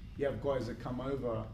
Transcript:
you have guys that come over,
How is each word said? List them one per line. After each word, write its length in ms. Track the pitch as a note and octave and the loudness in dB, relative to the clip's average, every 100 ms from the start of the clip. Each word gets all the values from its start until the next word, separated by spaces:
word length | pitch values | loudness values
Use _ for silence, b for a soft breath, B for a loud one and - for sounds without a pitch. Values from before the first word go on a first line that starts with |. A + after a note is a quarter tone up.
| - - | -8 0
you 80 | C#3 | 0
have 160 | A2 | 2
guys 240 | C#3+ C3 A#2 | 2 2 0
that 120 | A2 | -4
come 200 | B2+ B2 | -2 -2
over, 440 | C3 C#3 A#2+ A2 - | 0 0 2 0 -2